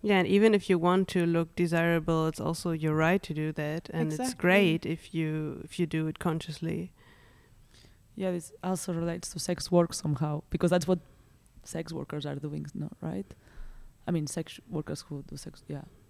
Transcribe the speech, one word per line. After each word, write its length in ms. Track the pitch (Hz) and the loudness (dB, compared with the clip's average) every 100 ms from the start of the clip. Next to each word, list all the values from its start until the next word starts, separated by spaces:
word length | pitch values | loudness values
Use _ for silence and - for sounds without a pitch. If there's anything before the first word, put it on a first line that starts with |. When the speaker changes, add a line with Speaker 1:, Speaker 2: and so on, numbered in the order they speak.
Speaker 1:
Yeah, 160 | 208 196 | 2 4
and 80 | 175 | 6
even 260 | 202 220 | 6 6
if 140 | 208 - | 6 4
you 100 | 175 | 4
want 300 | 175 185 185 | 4 4 4
to 160 | 180 | 2
look 300 | 170 165 165 | 2 2 0
desirable, 720 | - 175 165 170 170 160 160 160 | 0 0 2 2 2 2 0 0
it's 140 | - | -2
also 320 | 147 170 175 | -4 -2 -2
your 220 | 160 156 | 0 0
right 280 | 156 160 190 | 2 4 2
to 100 | - | 0
do 180 | 151 156 | -4 -4
that, 360 | 156 151 160 - | -4 -4 -4 -6
and 160 | 160 160 | -2 -2
it's 60 | 156 | -2
Speaker 2:
Exactly. 220 | 254 247 | -4 2
Speaker 1:
great 440 | 180 196 185 165 - | 6 6 6 4 -2
if 280 | 160 - | -6 -6
you, 460 | 165 156 156 151 135 | -4 -2 -2 -4 -8
if 140 | - - | -8 -2
you 80 | 160 | 0
do 200 | 160 156 | 0 -2
it 100 | - | -2
consciously. 720 | 180 160 - 151 165 165 185 - - - - - _ - - - - - _ - | -2 -2 -4 -6 -4 -4 -8 -14 -20 -20 -20 -20 _ -20 -20 -20 -20 -20 _ -6
Speaker 3:
Yeah, 140 | 190 | -4
this 200 | 175 - - | -4 -8 -10
also 300 | 180 185 - | -4 -4 -4
relates 360 | 165 170 175 - | -4 -2 -4 -8
to 60 | - | -8
sex 320 | - 175 - | -4 -4 4
work 240 | 175 170 | 4 4
somehow, 480 | - 151 135 147 147 - | 2 -2 0 0 -4 -4
because 200 | - - | 0 2
that's 160 | 180 160 | 4 2
what 100 | 180 - - - _ _ - | 0 -2 -20 -20 _ _ -20
sex 280 | - 160 165 | -12 -10 -8
workers 340 | 160 139 147 143 | -8 -8 -8 -6
are 80 | 139 | -6
doing, 300 | 151 151 147 | -6 -8 -8
no, 160 | - 156 - | -8 -10 -8
right? 320 | 165 185 196 - - - - - - - - | -8 -6 -8 -14 -20 -14 -14 -14 -20 -12 -4
I 40 | |
mean, 160 | 165 147 | -2 -2
sex 340 | 165 160 - - | -6 -10 -12 -8
workers 340 | 156 151 147 - | -8 -6 -8 -10
who 140 | 143 - | -12 -12
do 100 | 143 | -14
sex, 260 | - - - | -14 -16 -12
yeah. 160 | 147 - - | -12 -12 -20